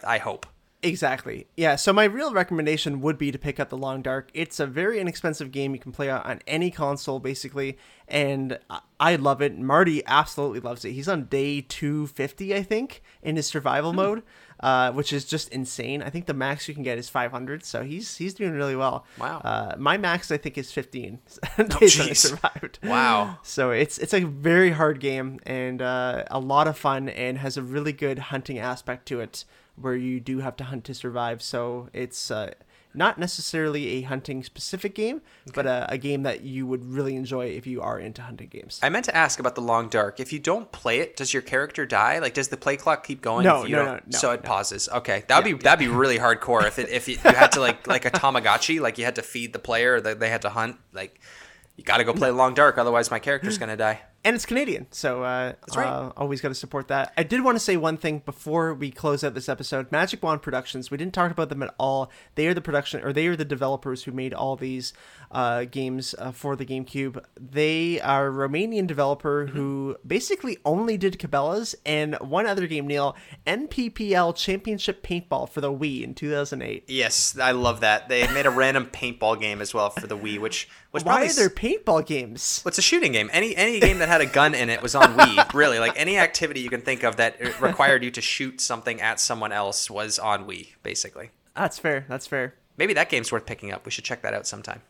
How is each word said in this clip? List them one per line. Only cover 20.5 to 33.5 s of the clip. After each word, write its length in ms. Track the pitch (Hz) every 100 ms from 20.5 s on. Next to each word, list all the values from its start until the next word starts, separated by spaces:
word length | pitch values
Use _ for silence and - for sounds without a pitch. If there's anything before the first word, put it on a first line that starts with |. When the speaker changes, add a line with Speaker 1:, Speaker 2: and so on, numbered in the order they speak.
| -
Speaker 2:
is 120 | 131
fifteen 460 | - 127 127 117 117 _ -
<laughs> 200 | - -
Speaker 1:
Oh, 40 |
Speaker 2:
days 320 | 220 - 208 151
that 100 | 156
I 20 |
Speaker 1:
jeez. 80 | 147
Speaker 2:
survived. 640 | 143 143 - - - -
Speaker 1:
Wow. 540 | 208 247 247 214 202 175
Speaker 2:
So 280 | - - 127
it's, 260 | 120 147 -
it's 140 | 165
a 120 | 202 170
very 460 | 139 156 175 185
hard 280 | 156 156 139
game 400 | 135 135 131 131 -
and, 360 | 127 127 127
uh, 440 | 127 127 127 123 -
a 100 | 135
lot 260 | 131 143 156
of 100 | 147
fun 300 | 143 135 135
and 300 | - 127 135
has 180 | 139 139
a 60 |
really 300 | 123 139 147
good 260 | 139 143 131
hunting 400 | 127 139 131 123
aspect 460 | 123 120 - 123 -
to 140 | 123
it, 240 | 110 - - _ _ -
where 200 | 131 127
you 240 | 127 127
do 180 | 123 131
have 180 | 135 -
to 80 | 131
hunt 180 | 135
to 100 | 113
survive. 480 | 127 123 120 117 117
So 480 | - 120 120 123 120
it's, 360 | - 123 - -
uh, 220 | 110 101 - _ _ _ -
not 220 | 196 185
necessarily 720 | 180 - -